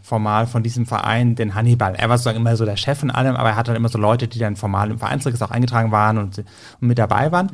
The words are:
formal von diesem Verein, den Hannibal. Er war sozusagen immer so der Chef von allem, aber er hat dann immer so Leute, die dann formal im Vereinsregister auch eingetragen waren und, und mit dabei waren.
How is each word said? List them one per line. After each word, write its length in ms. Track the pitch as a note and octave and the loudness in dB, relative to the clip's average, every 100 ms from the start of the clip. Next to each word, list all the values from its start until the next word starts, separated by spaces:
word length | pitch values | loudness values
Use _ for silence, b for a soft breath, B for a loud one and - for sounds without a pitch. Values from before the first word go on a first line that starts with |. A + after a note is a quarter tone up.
formal 460 | - A2+ G#2+ G#2+ A#2 | -6 -2 0 0 0
von 160 | B2 | 0
diesem 220 | A2+ A#2+ A#2 | -2 -2 -2
Verein, 500 | A2+ A2 A2+ B2 A#2 | -2 0 2 2 2
den 200 | A2 G2+ | -2 0
Hannibal. 380 | A#2 A#2+ G2+ F#2 | 2 4 2 0
Er 120 | A2+ | 2
war 100 | B2 | 2
sozusagen 200 | A#2+ A2+ | 0 0
immer 180 | A#2 A2+ | 0 2
so 80 | |
der 140 | A2 G2+ | 0 -2
Chef 220 | - D3 | -4 -2
von 120 | D3 | -2
allem, 240 | - C3 B2 | 0 0 0
aber 140 | A#2 | 0
er 60 | G#2+ | 0
hat 100 | A#2 | -2
dann 80 | A2+ | 0
immer 140 | A#2 | 0
so 80 | A2 | 0
Leute, 320 | G#2 A#2+ A#2+ | 2 2 0
die 100 | A#2 | -2
dann 160 | A2 G2+ | -4 -4
formal 360 | G#2+ G2 G#2 | -2 -2 -2
im 60 | A2 | -4
Vereinsregister 480 | G#2 C3+ C3+ A#2+ G#2 | -4 -4 -2 -4 -2
auch 60 | |
eingetragen 400 | A#2+ B2 A#2+ A2+ | 0 0 0 2
waren 280 | G#2+ G#2+ A2 | 2 4 2
und, 180 | G2 G2 | -2 -8
und 500 | G#2 - - - A#2+ | -14 -18 -20 -4 0
mit 100 | A#2+ | 2
dabei 360 | G#2+ G#2 C#3+ | 2 2 2
waren. 180 | F3 F#3+ | 0 -2